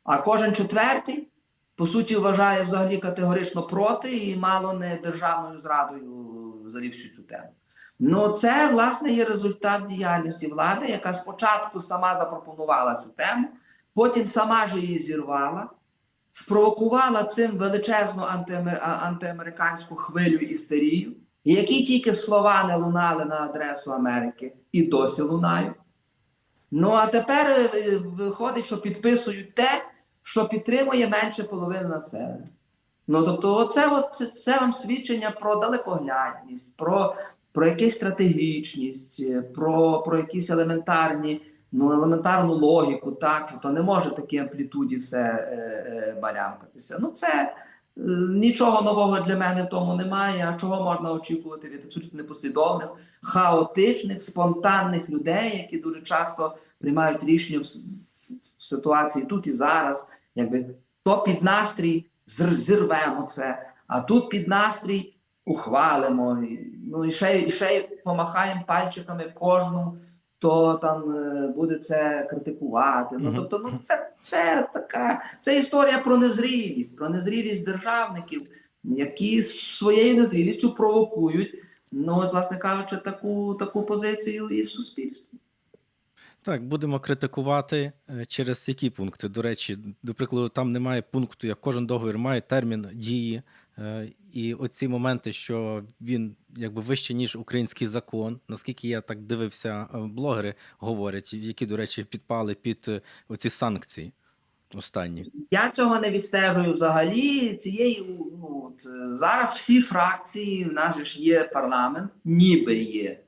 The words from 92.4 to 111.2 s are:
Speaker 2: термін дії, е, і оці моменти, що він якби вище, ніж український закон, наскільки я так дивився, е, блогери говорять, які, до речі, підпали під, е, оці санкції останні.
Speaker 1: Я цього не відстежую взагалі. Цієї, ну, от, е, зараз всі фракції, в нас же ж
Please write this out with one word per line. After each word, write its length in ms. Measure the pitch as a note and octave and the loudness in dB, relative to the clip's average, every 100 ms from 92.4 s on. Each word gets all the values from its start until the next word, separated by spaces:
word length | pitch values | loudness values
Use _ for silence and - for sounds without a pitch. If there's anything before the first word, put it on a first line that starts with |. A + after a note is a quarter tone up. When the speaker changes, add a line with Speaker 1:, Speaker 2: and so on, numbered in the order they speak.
Speaker 2:
термін 480 | - C3 A#2+ A2 G2+ | 0 0 0 -4 -8
дії, 480 | A2+ A2 B2 A#2 A2+ - _ _ - | -10 -4 -4 -4 -6 -10 _ _ -14
е, 300 | G#2+ A2 A2 - _ | -10 -10 -12 -16 _
і 220 | - A2+ | -8 -6
оці 340 | A#2 C3 - C3+ | -4 -6 -4 -4
моменти, 440 | B2 B2+ B2 - | -2 -2 -2 -4
що 500 | G#2 - A#2 A2 G#2+ G#2 - | -10 -6 -6 -4 -8 -10 -14
він 360 | A#2 B2 A2 G2+ _ A#2+ | -6 -4 -4 -10 _ -12
якби 260 | A2+ G#2+ | -10 -8
вище, 320 | A2 C3 - | -4 -4 -4
ніж 220 | B2 B2 A2+ | -4 -4 -6
український 500 | A2+ B2 A#2 - A2+ | -6 -4 -4 -4 -6
закон, 540 | A2+ - A2+ A2 A#2+ - | -4 -6 -6 -6 -8 -12
наскільки 400 | A2 - B2 A#2+ | -12 -10 -8 -6
я 120 | A2+ | -6
так 200 | - G#2+ | -6 -12
дивився, 680 | G#2 A#2 A2 - A2+ G#2 G#2+ | -6 -4 -4 -6 -8 -8 -8
е, 40 | A#2 | -10
блогери 560 | A2 A2 C#3+ A2+ G#2 G2+ - _ | -10 -6 -2 -2 -4 -8 -18 _
говорять, 560 | G#2+ A2+ G2+ G2 - | -6 -4 -4 -6 -10
які, 320 | G#2+ A2 A2 A2 | -10 -10 -8 -6
до 100 | G#2+ | -4
речі, 280 | G#2+ - | -6 -8
підпали 500 | G2+ G#2+ - A#2 G#2+ | -10 -12 -6 -4 -4
під, 320 | G2+ A#2 A2 - | -4 -6 -6 -6
е, 120 | G#2 - - - | -8 -10 -20 -14
оці 220 | A2 A#2 | -8 -6
санкції 640 | - A#2+ G2 - - D#2+ - _ _ _ _ _ | -4 -4 -4 -8 -14 -14 -18 _ _ _ _ _
останні. 580 | G2+ - G#2 F2 E2+ - - - | -16 -10 -8 -6 -8 -12 -16 -2
Speaker 1:
Я 200 | F#3+ A#3+ | 0 0
цього 300 | B3+ A#3+ A3+ | 2 2 2
не 100 | G#3+ | 0
відстежую 640 | G3+ - G3 F#3+ F3+ F3 | -2 -2 2 2 4 2
взагалі. 840 | D#3 D#3+ D#3+ E3+ A3 C#4+ C#4 A#3+ F#3+ | 2 2 4 2 2 2 2 0 -2
Цієї, 500 | G3 G3+ B3 G#3+ F#3 | -4 0 2 0 -4
ну, 540 | F3 D#3 E3+ D#3+ C#3 B2+ | -10 -10 -12 -12 -12 -12
от, 200 | B2+ C3 | -16 -16
е, 300 | B2+ B2 B2 | -10 -8 0
зараз 380 | E3 A#3+ A#3+ | 2 2 2
всі 280 | - - B3 | 0 6 6
фракції, 800 | B3 F#3 F3+ F#3 - G#3 G#3 G3 | 6 4 2 0 -6 -8 -4 -2
в 80 | F3 | -2
нас 260 | D3+ D#3+ D3+ | 0 0 0
же 60 | |
ж 180 | D3 D3 | -6 0